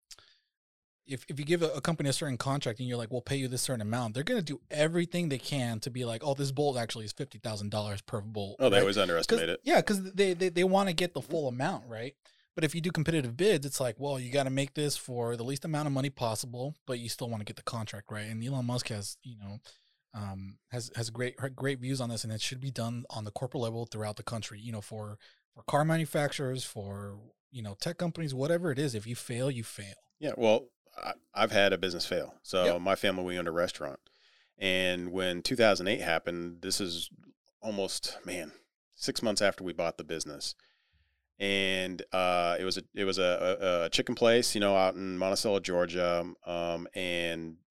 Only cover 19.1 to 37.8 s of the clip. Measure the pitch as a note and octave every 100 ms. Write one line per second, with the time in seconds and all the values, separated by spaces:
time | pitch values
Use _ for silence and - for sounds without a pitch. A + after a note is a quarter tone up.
19.1 | - B2+ A2+ G2+ G#2 - - _ _ _
20.1 | A2 G2+ G2 G2 G#2+ - B2 A#2 A#2+ A2+
21.1 | A2+ B2 - C3+ B2+ C3+ C3+ B2 C3+ A#2+
22.1 | A2+ A2+ A2 - B2+ C3+ A#2+ A#2 A#2+ B2+
23.1 | A2+ G#2 - B2+ C#3+ A#2 A2+ A#2 G#2+ G#2+
24.1 | G#2 - A2+ G2+ G#2 A#2 A2 - A2 G#2
25.1 | G#2 - _ _ - - D3 D#3 D#3+ D#3
26.1 | D#3+ C#3+ - C3 B2+ - - G2 G2+ G2+
27.1 | G2+ G#2+ _ _ B2+ G#2+ G2 E3+ E3+ F3
28.1 | D#3+ D#3 B2+ C#3 E3+ F3 C3 D3+ A2 A2+
29.1 | A#2+ - A#2+ C3+ B2 A2 - G2 - _
30.1 | - D3 A2+ A2+ A2+ - _ _ - -
31.1 | E2+ _ G2+ G#2+ G#2 G2 F#2+ F#2 E2+ -
32.1 | F2 C#2 - - F#2+ F2 F2 F#2 F#2+ G2+
33.1 | F#2 F2+ F2+ E2+ E2 F2 - D2 C2+ _
34.1 | _ _ _ _ - G2 F#2 F#2 F2+ F2+
35.1 | F#2 F#2 F2 - B2 A2 F#2 F2+ A#2 F2
36.1 | E2 - F2 E2+ E2+ F#2 - F#2+ E2+ -
37.1 | - - _ _ _ A2 G2+